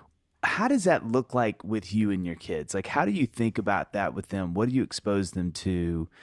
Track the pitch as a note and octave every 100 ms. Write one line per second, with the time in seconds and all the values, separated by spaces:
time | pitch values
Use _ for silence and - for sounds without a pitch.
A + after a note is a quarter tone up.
0 | - _ _ _ - - B3 C#4 F3+ D3+
1 | A2+ B2 B2 B2 A2+ - F#2+ G#2+ F#2+ G#2+
2 | G#2 F#2+ F2 D#2+ - D#2+ D2+ - - C#3+
3 | F#3+ F#3+ B2 - A2+ - G2+ F#2+ C#2+ G#2
4 | F#2 F2+ - G2+ F2+ F2 A#2+ C3 G2+ -
5 | G#2 G2+ F2+ F#2+ F2 - F#2+ F2+ E2+ E2
6 | E2 -